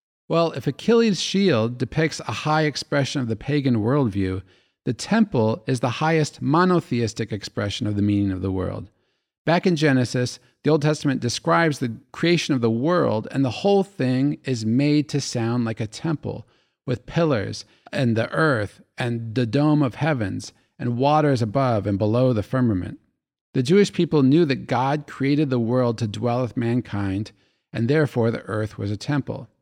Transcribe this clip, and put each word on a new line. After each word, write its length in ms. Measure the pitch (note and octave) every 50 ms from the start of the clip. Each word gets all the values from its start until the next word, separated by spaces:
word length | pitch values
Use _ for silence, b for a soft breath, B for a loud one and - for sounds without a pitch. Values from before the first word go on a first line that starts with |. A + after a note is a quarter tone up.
| _ _ _ _ _ -
Well, 240 | D#3 E3 E3+ D#3+ -
if 140 | C#3 -
Achilles' 560 | D3 C3+ - - - A#3 A#3 A#3 A3 F#3 D3+ -
shield 560 | - - F#3+ G3+ F#3 C#3 A2 A2 A#2 B2 B2
depicts 420 | B2+ - - D#3 D#3+ D#3 - -
a 120 | - - A2+
high 320 | - - D3+ D3+ D#3 D#3
expression 580 | D3+ - - - - D3+ C#3+ C#3 - - C#3+ B2+
of 60 | A2+
the 80 | A2
pagan 400 | G#2 - - D3 D3 C3 C3+ A#2+
worldview, 680 | A2 G2+ A#2 C#3 D3 C3+ A2 F#2 G2 F#2+ F#2 F#2 F#2+ - b b b b b b b -
the 80 | C3+ A#2+
temple 720 | - - - G3+ A3+ G#3+ G3+ - B2+ A2 A2 A2+ - -
is 140 | - C3 A#2+
the 80 | - B2
highest 540 | A2+ - D3+ D#3+ E3 D#3+ D3 - - - B2
monotheistic 880 | B2+ D3 E3+ F3+ F#3 F3+ E3 - - B2+ A#2+ A#2 G#2+ - - A2+ - A2
expression 540 | G2+ - - - - G#2 G2+ - - -
of 100 | G#2+ G#2+
the 60 | G2+ G2+
meaning 300 | G#2 G#2 G2+ G2+ G2 F#2
of 100 | F#2 F#2
the 100 | G2 F#2
world. 380 | F#2 F#2 F#2 F#2+ G#2 F2+ - _ _ _ _ _ _ _ _ _ _ -
Back 200 | - E3 F3+ -
in 80 | G3 F3
Genesis, 640 | D3 D#3 D3 C3+ B2+ B2 - - B2+ B2 A#2+ - - b b b b -
the 80 | C#3+
Old 120 | D#3 D#3 C#3
Testament 400 | D3+ D3+ - - D3 C3 A#2+ A#2+
describes 560 | A#2+ - - - E3 E3 E3+ E3 D#3+ C#3 -
the 180 | C3 A#2+ A2 - - _ -
creation 420 | - - E3+ F3 D#3+ - - D3
of 60 | B2+
the 100 | A#2 A2+
world, 560 | A2+ A2+ C3 E3 F3+ F3 C#3+ A#2 G#2+ A2 - -
and 120 | - C3+ C#3
the 80 | B2
whole 320 | A2 - - G3+ G3+ G3 F#3+
thing 540 | - - - C3 B2+ B2+ C3 C3+ D3 D#3 - -
is 220 | C3+ C3 A2+ A2+
made 420 | A2 A#2 C3 C#3+ D3 D3 D3+ C#3+ -
to 140 | - C#3+ -
sound 420 | - - A#2+ A2+ A#2 A#2+ B2 A#2
like 160 | A2+ A2+ -
a 60 | A#2
temple, 600 | G#2 - - - E3 D#3 - - G#2 - - - _ _ _ _ _ _ _ -
with 220 | - B2+ - _
pillars, 580 | - - E3 E3+ D#3 C3+ G#2 G2+ A2 G#2+ - - b b b b b
and 240 | - - C3+ A#2+ A2+
the 160 | A2 A2+ -
earth, 520 | - D#3+ D#3+ D#3 C3+ A2 G#2 - - - - _ _ -
and 360 | C3+ A#2+ A#2+ A2+ A#2 A2+ G#2
the 120 | C3 B2
dome 360 | A2+ G#2 C#3 D3 D3+ D3+ D3 C#3+
of 120 | B2 -
heavens, 580 | - D3 D#3+ D3+ A#2+ G#2+ F#2+ G#2 G#2 G#2 - _ _ _ _ _ -
and 160 | C3 B2 A#2+ A#2
waters 440 | C3+ C#3+ D3+ D#3 D3+ D3 C#3 G#2+ A#2
above 440 | G#2+ G2+ C3+ C3+ B2+ A#2 G#2 F#2+ G#2
and 100 | G2+ F#2+
below 340 | G#2+ G#2+ A2 B2 C3 B2+ B2
the 100 | G#2 G2+
firmament. 580 | - - C3 B2 A#2 G2+ F2+ F2+ F#2 - - _ _ _ _ _ _ _ _ _ _ -
The 100 | C#3 B2+
Jewish 280 | B2+ F3+ G3+ G3+ - -
people 300 | - F3 D3 - D3+ C3
knew 220 | C3 C#3+ E3+ F3
that 240 | C#3 C3 - - -
God 380 | C3 A#2+ C3 C3+ D3 D3+ D3 -
created 420 | - - C3+ C#3 D3 D3 D#3 C3+
the 80 | B2+ A#2+
world 400 | A#2 A2 B2 B2+ B2+ A#2+ A#2 G#2
to 80 | A#2
dwell 360 | G#2+ G2+ G#2+ A2+ A#2+ A#2+ B2 C3
with 140 | A2 -
mankind, 760 | B2+ A#2 A#2 A#2+ B2+ - - - G2+ G2+ G2 F#2+ G2+ G#2+ - - _ _ _ _ _ _ _ -
and 160 | A#2 A#2 A#2
therefore 420 | C#3+ D#3+ D3+ B2 - B2+ A2+ A#2
the 120 | A#2 A#2 -
earth 360 | - G#2+ G#2+ G#2+ G#2 - -
was 120 | G#2 G2+
a 60 | G#2+
temple. 520 | G#2+ - - D3 C#3 - - A2+ - A#2 - _ _